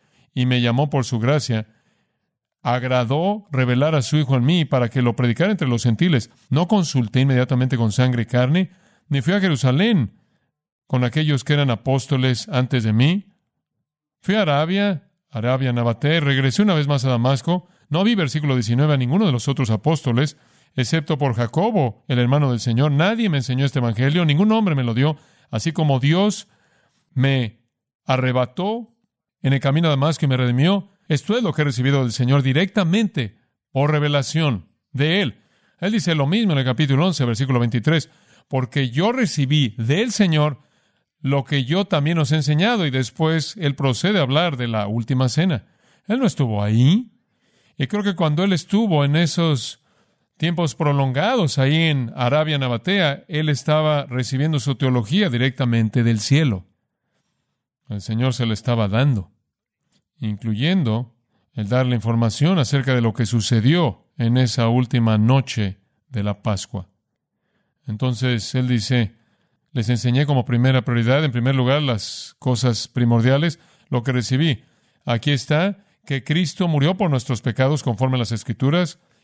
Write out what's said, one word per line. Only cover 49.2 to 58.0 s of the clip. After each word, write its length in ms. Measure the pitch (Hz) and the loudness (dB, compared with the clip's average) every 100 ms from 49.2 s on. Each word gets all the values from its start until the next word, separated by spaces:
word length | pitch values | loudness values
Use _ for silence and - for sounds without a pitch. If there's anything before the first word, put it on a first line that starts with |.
| 165 - 165 135 - - _ _ _ _ _ _ | 0 0 0 -2 -4 -14 _ _ _ _ _ _
tiempos 380 | 165 170 165 - | -4 -2 -4 -2
prolongados 800 | 147 143 135 127 202 254 160 - | 0 0 0 -2 -2 0 0 0
ahí 180 | 135 156 | 0 2
en 360 | 160 143 117 139 | 0 0 -4 -4
Arabia 420 | 120 147 156 143 | 0 0 0 -2
Nabatea, 680 | 131 117 - 196 156 139 - | -2 -2 -2 0 0 -2 -6
Él 220 | 151 156 | -4 -2
estaba 560 | 139 - 151 151 147 135 | -2 0 0 2 0 -2
recibiendo 540 | 123 117 135 151 147 | -6 -4 -2 0 -2
su 160 | 117 123 | -2 -2
teología 540 | 131 127 107 180 190 | 0 0 0 0 0
directamente 760 | 120 117 - 127 113 110 127 | 0 -2 -2 0 0 0 2
del 160 | 117 110 | 0 0
cielo. 460 | - 143 156 95 - _ _ _ _ _ _ _ _ _ _ _ - | 2 2 2 -2 -8 _ _ _ _ _ _ _ _ _ _ _ -12
El 120 | 104 | -10